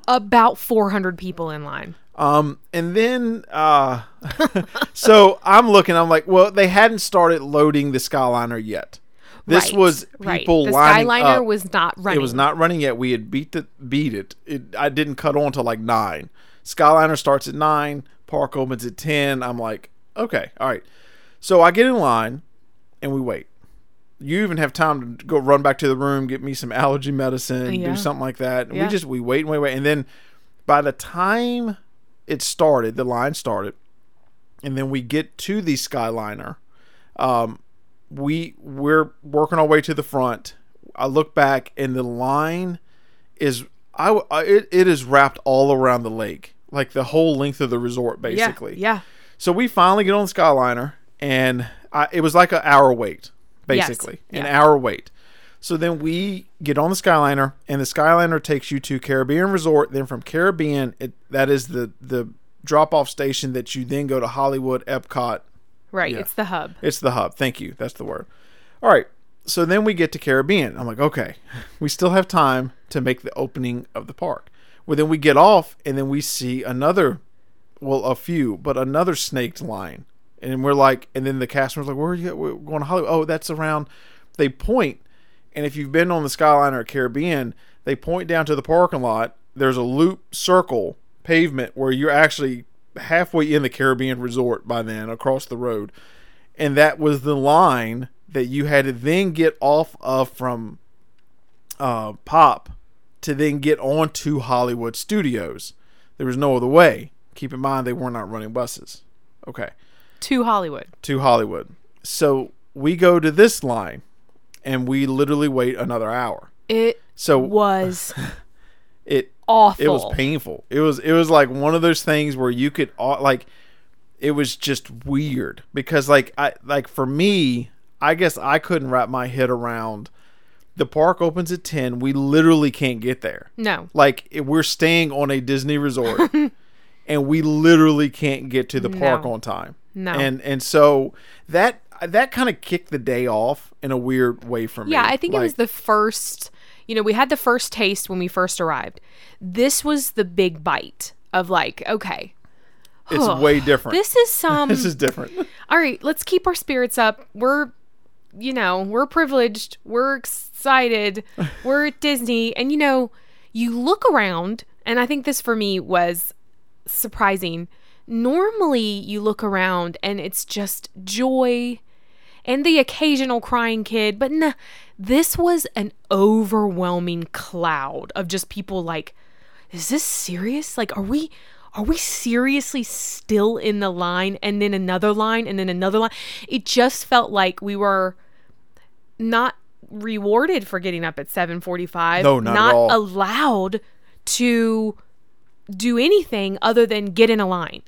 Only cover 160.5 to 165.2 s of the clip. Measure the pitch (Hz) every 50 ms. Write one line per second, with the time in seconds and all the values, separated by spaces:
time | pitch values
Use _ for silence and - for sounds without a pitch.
160.5 | - - - 277 262 262 247 240 226 214 208 208 190 214 - - - - 165 143
161.5 | - - - 254 277 285 294 302 - - - 294 285 247 240 233 233 226 226 226
162.5 | - - 247 277 302 302 294 277 262 254 247 226 - - - - - - - -
163.5 | - 220 240 233 233 240 247 320 381 - - 494 302 240 208 190 175 165 175 196
164.5 | 226 - - - - - - 226 233 247 247 247 302 277